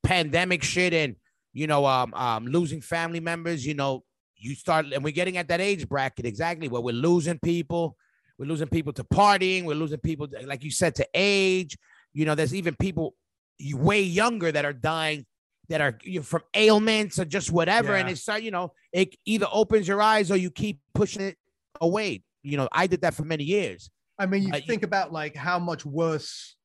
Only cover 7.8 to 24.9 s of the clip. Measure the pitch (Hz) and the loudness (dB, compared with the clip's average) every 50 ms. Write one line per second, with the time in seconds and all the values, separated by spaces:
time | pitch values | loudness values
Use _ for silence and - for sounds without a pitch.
7.8 | 170 151 - _ _ _ _ _ _ _ _ - - 143 165 147 160 131 165 165 | -2 -4 -6 _ _ _ _ _ _ _ _ -12 -6 -6 -4 -4 -2 -2 -2 -2
8.8 | 151 147 - - 117 _ - 185 202 208 202 190 185 185 185 185 175 160 147 151 | -2 -4 -8 -8 -2 _ 4 6 6 6 6 4 4 2 0 0 -2 -2 -2 -2
9.8 | 160 151 151 143 - 160 160 143 151 139 135 110 123 139 139 123 139 151 123 - | -2 -4 -4 -4 -4 -4 -4 -4 -6 -10 -10 -14 -10 -10 -10 -8 -8 -6 0 2
10.8 | 185 160 127 - - - - 170 190 202 202 196 190 190 185 185 180 143 - - | 2 2 2 0 -4 0 0 2 2 4 4 4 4 4 2 2 0 -4 -10 -18
11.8 | _ _ _ _ _ _ _ 143 156 156 151 147 160 131 143 196 170 170 135 _ | _ _ _ _ _ _ _ 0 0 2 2 2 2 0 0 -2 -2 -4 -2 _
12.8 | - 190 170 165 160 - _ _ _ _ _ _ _ _ _ _ 139 139 147 123 | -2 -2 0 -2 -4 -4 _ _ _ _ _ _ _ _ _ _ -8 -6 -2 2
13.8 | 143 190 202 214 196 180 170 190 220 247 233 214 170 165 147 147 147 143 143 123 | 4 4 6 4 2 2 2 2 2 2 2 2 0 0 2 2 0 0 -4 -2
14.8 | 113 156 160 160 160 156 151 147 123 _ _ _ _ _ _ _ _ - 165 156 | -2 -2 0 0 0 -2 -2 -4 -8 _ _ _ _ _ _ _ _ -4 0 0
15.8 | 147 139 113 - - 185 185 175 135 - 165 170 - _ - 202 214 214 214 208 | 0 0 0 -4 -10 -8 -6 -6 -4 -2 -4 -4 -4 _ 0 4 6 8 8 6
16.8 | 214 226 220 214 214 180 - - 185 151 139 196 147 - 165 175 165 170 202 233 | 6 4 2 2 0 -2 -2 -4 -4 -2 -4 -4 -2 0 2 2 2 4 2 2
17.8 | 220 202 202 190 185 185 180 - - - 208 214 226 226 196 175 180 170 _ _ | 2 2 0 0 0 -2 -4 -6 -6 -6 -6 -4 -4 -6 -6 -6 -6 -8 _ _
18.8 | _ _ - 185 190 190 - _ _ 202 220 220 196 - - 214 220 - 220 214 | _ _ 0 0 0 0 0 _ _ -2 0 0 0 0 2 2 2 4 4 2
19.8 | 190 165 196 202 208 220 220 214 202 160 196 190 180 180 - - 214 214 165 _ | 2 2 2 4 4 6 6 4 4 2 2 0 0 -2 -4 -4 -4 -4 -4 _
20.8 | _ _ _ - 208 190 - 214 196 196 - _ _ _ _ _ _ _ _ - | _ _ _ 0 0 0 -2 -8 -8 -8 -8 _ _ _ _ _ _ _ _ 0
21.8 | 165 170 180 214 214 196 123 92 _ _ _ _ _ 143 143 143 135 - - 160 | 0 2 2 2 0 -2 -4 -6 _ _ _ _ _ -4 -2 -2 -2 0 2 0
22.8 | 180 185 180 160 180 170 - - 147 156 165 151 143 156 190 208 185 117 90 87 | 2 2 0 0 0 -2 -2 -2 -4 -4 -4 -4 -2 -2 0 0 -2 -4 -8 -12
23.8 | - - _ _ _ _ _ - 196 185 196 196 196 190 151 147 143 175 233 214 | -18 -20 _ _ _ _ _ -4 -2 0 0 0 0 0 -2 -4 -2 -2 -2 -2
24.8 | 220 165 | -2 0